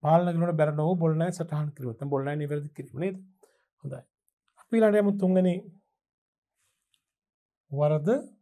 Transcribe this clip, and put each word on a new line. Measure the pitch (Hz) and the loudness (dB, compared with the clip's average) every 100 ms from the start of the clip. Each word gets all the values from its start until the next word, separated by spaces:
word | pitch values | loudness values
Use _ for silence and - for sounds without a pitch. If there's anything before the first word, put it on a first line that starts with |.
පාලන | 151 165 175 | 4 4 4
ගිණුමට | 170 175 165 | 0 -2 2
බැර | 151 | 0
නොවූ | 151 156 185 | 2 -2 0
බොල් | 165 | 0
ණය | 160 170 | 0 -2
සටහන් | 180 165 151 151 | -4 -6 -4 -6
කිරීම. | 143 127 | -6 -10
එතන | 113 143 | -8 -4
බොල් | 139 | -4
ණය | 135 147 | -2 -4
නිවැරදි | 147 147 147 | -4 -6 -8
කිරීම | - 135 131 | -14 -14 -6
නේද? | 180 190 - _ _ _ _ _ | -6 -8 -16 _ _ _ _ _
හොඳයි. | 143 135 - _ _ _ _ | -14 -14 -16 _ _ _ _
අපි | _ _ | _ _
ඊළඟට | 226 220 208 | 4 4 6
යමු | 202 | 2
තුන්වෙනි | 202 190 185 185 180 - - _ _ _ _ _ _ _ _ _ _ _ _ _ _ _ _ _ _ _ | 2 2 4 2 0 -6 -20 _ _ _ _ _ _ _ _ _ _ _ _ _ _ _ _ _ _ _
වරද. | 139 147 151 151 262 - _ | -2 2 2 2 -2 -2 _